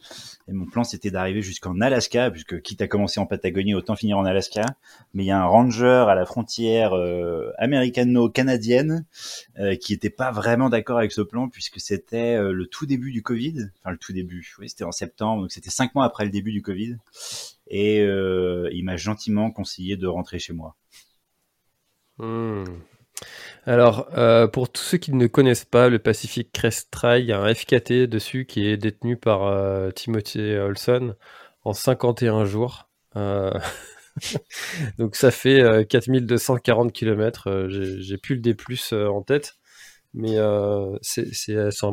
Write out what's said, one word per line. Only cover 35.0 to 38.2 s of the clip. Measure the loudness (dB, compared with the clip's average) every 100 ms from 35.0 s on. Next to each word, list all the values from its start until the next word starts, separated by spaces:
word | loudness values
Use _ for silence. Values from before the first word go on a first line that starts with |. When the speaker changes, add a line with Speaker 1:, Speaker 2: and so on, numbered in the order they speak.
| -4 4
Speaker 2:
ça | 4
fait, | 4 4 6
euh, | 8 6 4
quatre | 2 2
mille | 0 2
deux | 0
cent | 2 0
quarante | 2 2 2
kilomètres. | 0 -2 0 0 -2 -4
Euh, | -4 -4
j'ai, | -4 -6 -6
j'ai | -8
plus | -8